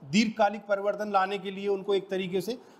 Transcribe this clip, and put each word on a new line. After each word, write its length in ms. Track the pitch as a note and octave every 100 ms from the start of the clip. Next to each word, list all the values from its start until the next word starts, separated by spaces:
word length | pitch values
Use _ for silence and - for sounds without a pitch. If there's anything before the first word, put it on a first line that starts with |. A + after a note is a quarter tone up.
दीर्घकालिक 640 | C3+ F3+ A3 A3 G#3 G#3+ G#3
परिवर्तन 460 | G3 G3+ G3 G#3+
लाने 260 | G3 F#3 G3+
के 120 | F#3+
लिए 180 | G3 G3+
उनको 260 | G3 G3
एक 140 | G3 F#3+
तरीके 300 | F#3+ F#3+ F#3
से 180 | F3 B3 -